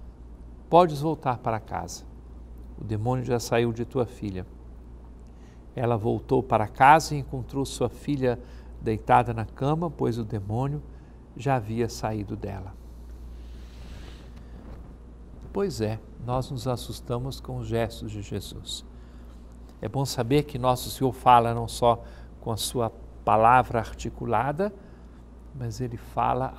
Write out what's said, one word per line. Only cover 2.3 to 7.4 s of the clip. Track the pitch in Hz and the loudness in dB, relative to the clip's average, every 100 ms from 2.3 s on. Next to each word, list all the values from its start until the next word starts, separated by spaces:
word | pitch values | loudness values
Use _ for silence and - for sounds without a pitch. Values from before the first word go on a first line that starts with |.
| - - - - - | -16 -14 -14 -14 -8
O | |
demônio | 107 107 113 127 123 | -4 -2 0 0 0
já | 120 | 0
saiu | - 120 120 | 2 4 4
de | 113 | 0
tua | 117 131 113 | -2 0 -2
filha." | - 104 92 90 - - - - - - - - - - - - 131 | -4 -6 -6 -8 -14 -18 -18 -18 -18 -18 -18 -18 -18 -20 -20 -12 -2
Ela | 120 113 | 0 2
voltou | 117 117 - 131 | 2 0 2 2
para | - 110 107 | 4 2 2
casa | - 139 156 - 147 | 8 10 10 6 -4
e | |
encontrou | 127 135 | -4 -8